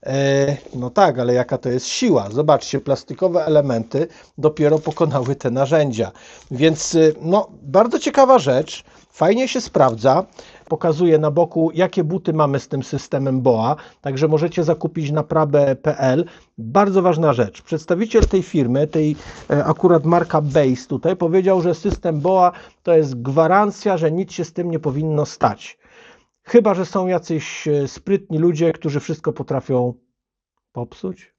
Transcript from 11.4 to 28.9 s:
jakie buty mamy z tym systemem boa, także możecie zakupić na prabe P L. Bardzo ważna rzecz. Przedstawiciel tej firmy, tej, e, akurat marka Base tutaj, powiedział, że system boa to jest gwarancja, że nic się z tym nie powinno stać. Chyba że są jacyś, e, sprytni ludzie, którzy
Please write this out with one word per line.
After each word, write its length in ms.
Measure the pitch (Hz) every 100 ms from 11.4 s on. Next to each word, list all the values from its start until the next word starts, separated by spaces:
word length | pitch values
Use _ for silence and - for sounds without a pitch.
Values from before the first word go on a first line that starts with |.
| 165 165 165
jakie 300 | 160 185 185
buty 280 | 156 180 -
mamy 280 | 156 147 139
z 80 | -
tym 140 | 139
systemem 580 | 131 139 - 143 135 131
boa, 360 | 131 113 117 151 - _
także 280 | 143 135 156
możecie 360 | 151 165 -
zakupić 460 | 160 165 - - 143
na 120 | 151
prabe 540 | 151 160 151 143 139 131
P 220 | 151 143
L. 260 | 135 131 175 - _ -
Bardzo 440 | 113 165 202 190
ważna 300 | 180 160 160
rzecz. 300 | 120 104 -
Przedstawiciel 640 | - 156 - 175 220 226 -
tej 160 | 190
firmy, 440 | - 170 123 131 151
tej, 300 | 160 151 151 - - -
e, 140 | 143
akurat 400 | 147 156 180 170
marka 360 | 147 175 165 165
Base 460 | 147 147 135 123 -
tutaj, 280 | 135 165 180
powiedział, 460 | 170 185 180 185
że 120 | 170
system 460 | 156 202 - 170 156
boa 320 | 165 190 180 175 - _
to 120 | -
jest 280 | 165 147 127
gwarancja, 720 | 120 139 160 190 208 196 208 180
że 160 | 160
nic 200 | 165 190
się 120 | -
z 80 | 160
tym 180 | - 175
nie 80 | 160
powinno 480 | 160 135 156 151 143
stać. 520 | - 117 101 - - _ - - _ _ _
Chyba 320 | - 240 214
że 120 | 190 180
są 200 | 196 185
jacyś, 600 | 180 170 160 151 - 156
e, 200 | 147 139
sprytni 500 | - - 196 196 156
ludzie, 340 | 175 156 165
którzy 280 | 165 160